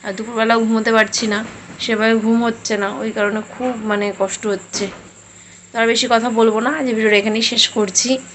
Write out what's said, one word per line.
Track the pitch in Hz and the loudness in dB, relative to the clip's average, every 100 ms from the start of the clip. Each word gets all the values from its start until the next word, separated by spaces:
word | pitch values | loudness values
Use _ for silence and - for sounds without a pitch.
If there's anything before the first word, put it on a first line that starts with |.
আর | 208 190 | -8 -8
দুপুরবেলাও | 226 233 226 233 226 | -6 -2 2 2 4
ঘুমোতে | 226 220 226 | 2 4 4
পারছি | 214 - 220 | 2 0 -2
না, | 208 220 - - - | -2 -6 -14 -18 -10
সেভাবে | - 220 220 226 | -4 0 2 2
ঘুম | 214 233 233 | 2 2 2
হচ্ছে | 226 - 208 | -2 -4 -2
না, | 202 269 | -2 -4
ওই | 220 214 | -6 -2
কারণে | 208 214 214 | -2 -2 -8
খুব | - 254 233 214 | -6 -6 -4 -2
মানে | 202 202 196 | -2 -2 -2
কষ্ট | 190 - 214 | -4 -2 -4
হচ্ছে। | 190 - - 202 - - - - - - - - | -4 -6 -6 -6 -8 -20 -20 -20 -20 -20 -20 -8
তো | 233 | 0
আর | 226 | 2
বেশি | 233 247 | 2 2
কথা | 226 240 226 | 2 2 4
বলবো | 226 214 | 4 4
না, | 247 311 | -2 -2
আজ | 262 220 | -2 2
ভিডিওটা | 220 208 | 4 4
এখানেই | 214 214 226 | 4 0 0
শেষ | 226 - 214 | 0 0 0
করছি। | 202 - 240 262 - | 0 0 0 -2 -2